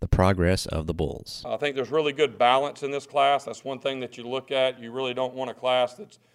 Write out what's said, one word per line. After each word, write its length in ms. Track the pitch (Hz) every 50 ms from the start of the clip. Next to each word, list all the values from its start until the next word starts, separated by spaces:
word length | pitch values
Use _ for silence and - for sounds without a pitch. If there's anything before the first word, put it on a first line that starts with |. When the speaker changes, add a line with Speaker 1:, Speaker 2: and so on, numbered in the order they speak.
Speaker 1:
the 80 | - 90
progress 560 | - - 92 95 98 90 85 87 92 92 -
of 220 | - - 80 80
the 80 | 85 80
Bulls. 480 | 80 80 69 64 57 - - - - -
Speaker 2:
I 120 | 123 117 -
think 180 | 147 147 135
there's 140 | 135 127 113
really 240 | 135 160 151 147 139
good 240 | 143 151 135 107 -
balance 440 | 120 120 127 135 143 143 123 - 143
in 80 | 139
this 160 | 143 139 -
class. 380 | - 139 143 139 139 143 135 -
That's 200 | - 110 - -
one 160 | 139 135 123
thing 200 | - 143 135 131
that 160 | 127 123 123
you 100 | 127 117
look 240 | 120 127 131 131 -
at. 300 | 139 135 131 131 123 120
You 100 | 117 113
really 220 | 117 131 135 127 123
don't 220 | 127 131 127 127
want 160 | 131 131 123
a 40 | 110
class 400 | - - 127 127 127 123 123 -
that's, 260 | - 107 - - _ _ _ _